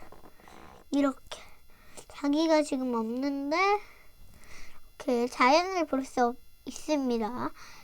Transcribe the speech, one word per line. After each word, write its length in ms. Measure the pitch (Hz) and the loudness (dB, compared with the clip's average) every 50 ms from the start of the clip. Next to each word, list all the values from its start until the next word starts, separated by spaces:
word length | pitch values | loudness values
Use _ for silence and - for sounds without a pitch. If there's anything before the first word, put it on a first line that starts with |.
| - - - - - - - - - - - - - - - - - - | -14 -14 -14 -16 -16 -18 -20 -20 -20 -20 -20 -18 -18 -18 -20 -20 -6 0
이렇게 480 | - 285 285 277 262 - - - - - - - - - - - - - - - - - - - | 2 4 4 4 2 -2 -8 -16 -16 -16 -14 -16 -18 -18 -18 -20 -20 -20 -20 -18 -18 -18 -16 -16
자기가 540 | - - - 285 285 302 330 320 320 311 294 | -8 -4 0 2 2 4 4 6 6 6 4
지금 320 | - 294 262 262 254 240 | 2 0 -2 0 0 0
없는데 640 | 226 220 220 233 254 269 285 277 277 277 285 302 349 381 403 415 403 - - - - - - - - - - - - - - - - - - - - - - - | 0 0 0 -2 -2 -2 -2 -2 -2 -2 0 2 4 4 4 4 2 0 -4 -16 -20 -20 -20 -20 -18 -18 -18 -18 -18 -14 -12 -10 -8 -8 -8 -8 -10 -12 -14 -16
이렇게 300 | - - - 254 233 233 - | -8 -2 0 0 2 0 0
자연을 580 | - - 262 247 285 330 359 381 381 359 320 | 2 4 6 6 8 6 4 2 0 -2 0
볼 200 | - - 269 269 | 0 0 -2 -4
수 280 | - - - 247 240 240 - - - - - - | -2 0 2 2 2 0 -2 -10 -18 -20 -16 -12
있습니다. 880 | - 247 - - - 302 285 269 254 240 233 220 208 247 240 233 311 - - - - - - | -12 -10 -8 -2 0 0 0 2 2 0 0 -2 -2 -4 -4 -6 -6 -6 -10 -14 -16 -18 -18